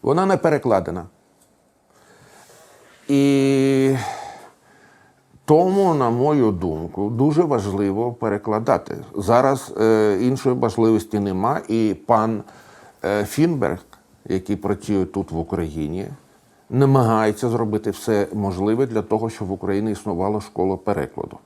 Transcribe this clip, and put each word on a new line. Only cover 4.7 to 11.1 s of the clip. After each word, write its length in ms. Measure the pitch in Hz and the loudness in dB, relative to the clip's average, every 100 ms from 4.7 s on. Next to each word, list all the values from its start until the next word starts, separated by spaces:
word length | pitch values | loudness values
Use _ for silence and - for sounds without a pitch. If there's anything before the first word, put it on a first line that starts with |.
| _ _ _ _ _ _ _ - | _ _ _ _ _ _ _ 4
тому, 460 | 151 185 196 190 | 4 4 2 2
на 160 | 151 123 | 2 0
мою 420 | 120 143 147 113 | 2 2 4 2
думку, 580 | 90 90 78 85 - 104 | 2 -4 -4 -6 -6 -4
дуже 320 | 117 143 151 | 0 2 2
важливо 720 | 170 127 98 98 101 98 120 | 2 0 -2 -2 -2 -2 -4
перекладати. 840 | 120 110 101 113 107 117 87 - - - - | -4 -2 -2 -2 -2 0 0 -2 -12 -10 -6
Зараз, 560 | 104 117 135 135 - - | 2 4 4 0 -6 0
е, 380 | 110 110 107 98 | 2 4 4 2
іншої 320 | 123 131 131 | 0 0 -2
можливості 680 | 123 120 107 113 110 107 | 0 -2 2 4 2 0